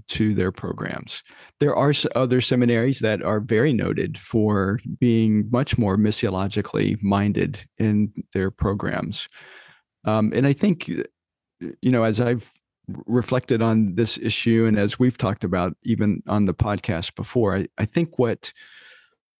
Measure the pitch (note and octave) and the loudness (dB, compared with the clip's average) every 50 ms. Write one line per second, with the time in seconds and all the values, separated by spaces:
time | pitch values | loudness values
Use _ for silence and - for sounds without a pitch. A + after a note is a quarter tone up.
0 | - - - - A2+ G#2+ G#2+ G2+ F#2+ F#2+ F#2+ - - F#2 - - - F#2+ - - | -10 -6 -4 -2 0 0 0 0 0 -2 -4 -6 -8 -10 -8 -8 -8 -8 -8 -10
1 | - - - - - _ - - - - _ - C#3+ D3 B2 - C3 C#3+ D3 - | -10 -12 -12 -14 -14 _ -20 -20 -20 -12 _ -2 0 0 2 2 2 2 2 2
2 | - - - A#2+ C3 B2 B2 B2+ A#2+ - C3+ B2 B2 A#2+ A#2+ A#2 A2+ C3 C3+ - | 0 -2 0 0 0 2 2 2 2 2 2 2 4 4 4 2 2 0 0 0
3 | A2+ A2 G#2+ F#2+ - E2 G#2+ G#2+ G#2 - A#2 G#2+ B2 D#3 C3+ G#2 G2 F2+ G#2 - | 0 0 0 0 0 -2 -2 -2 0 0 2 2 4 4 2 2 0 0 0 -2
4 | - F#2+ G#2+ - - - - A2+ G#2+ G#2+ G#2 G2+ G2 F#2+ G2+ A#2+ - - - - | -2 -4 -6 -10 -8 -4 0 0 2 2 2 2 0 0 -2 -2 -4 -8 -4 0
5 | - B2 A#2 A2+ A2 A2 G#2+ G#2+ G#2 G#2 A#2+ B2 C3+ - - - A#2 G2+ F#2+ G2+ | 2 2 4 4 4 2 2 2 0 0 0 -2 0 0 0 0 2 2 2 2
6 | G#2+ G#2+ G#2 - - G#2 F#2 F#2 F#2+ G2+ G#2 G#2+ G2+ - - G#2+ G2+ G2 G2+ G#2+ | 2 2 0 0 -2 -2 0 -2 -2 -2 -2 -4 -4 -2 -2 0 0 0 0 -2
7 | G2+ G2 G2 G2+ G2+ G#2 G2+ G2+ G2 - G2+ - - - _ - A2 A2 G#2+ G#2 | 0 0 2 2 2 2 0 0 -2 -2 -4 -8 -14 -14 _ -2 0 0 2 2
8 | G#2 G2+ - - - _ - G2+ F#2+ F#2+ - - - G#2+ G2 G2+ - - - G2 | 0 -2 -4 -8 -12 _ -4 -2 -2 -2 -2 -2 -2 -2 -2 -2 -4 -4 -4 -4
9 | G2+ G2+ G#2 - - - _ - - - - - - - - _ _ _ _ _ | -6 -6 -8 -10 -12 -14 _ -20 -20 -20 -20 -20 -20 -20 -20 _ _ _ _ _
10 | - A2 A2 A2 G#2+ G#2+ - G#2+ C3 C#3 C#3+ - - G#3 F3 E3 - - - - | -4 -2 0 2 0 0 2 2 2 2 2 2 2 2 2 0 -2 -8 -6 -6
11 | - - _ _ _ _ _ _ _ _ _ - - E2+ - - - A#2+ B2+ A#2+ | -8 -8 _ _ _ _ _ _ _ _ _ -14 -14 -14 -10 -4 0 0 2 2
12 | A2+ A2+ A2 G#2 B2 A#2+ A#2+ A#2+ A2 - _ _ _ _ _ _ _ - G2 - | 2 2 0 0 0 0 -2 -4 -6 -10 _ _ _ _ _ _ _ -14 -14 -12
13 | - - A2+ B2 A#2 - B2+ B2+ - - B2 A2+ A2+ A2+ A2 A2 A2 G2+ F2 G2+ | -6 -2 0 0 0 0 0 -2 0 0 0 2 2 4 4 4 2 2 2 0
14 | A#2 A2 - - - A2 A2 - - A#2 A2+ A2+ A2+ A2 A2 G#2 G2+ G#2 - - | 0 0 -2 -4 -4 -4 -4 -2 2 2 4 4 4 4 2 2 0 0 0 2
15 | B2+ B2+ A#2+ - - G2 G2 - - F#2 F2+ F#2 F2+ F#2 D#2+ - - - A2+ G#2 | 2 2 2 0 -2 -2 -2 -2 -2 -2 0 0 0 -2 -4 -4 -4 -2 0 2
16 | G#2+ G#2 G2 - - - G2 G#2 G#2 F#2 F2 - - G#2+ G#2 F#2+ - - G2 E2 | 2 0 0 0 -2 -2 0 2 2 2 0 0 -2 -2 -2 -4 -2 -4 -4 -4
17 | E2 - - - G#2 - - B2 A2+ G2 F#2 G2 F#2+ - _ - G#2 G#2+ - E3+ | -4 -6 -8 -10 -8 -4 -2 0 0 2 0 0 -2 -4 _ -4 -4 -2 0 -2
18 | E3+ D#3+ - - B2 A#2 G2+ - - - - - - - - - - - - - | -2 -2 0 0 0 0 0 -4 -8 -12 -16 -18 -20 -20 -20 -20 -20 -20 -20 -20
19 | _ _ _ _ _ _ _ _ | _ _ _ _ _ _ _ _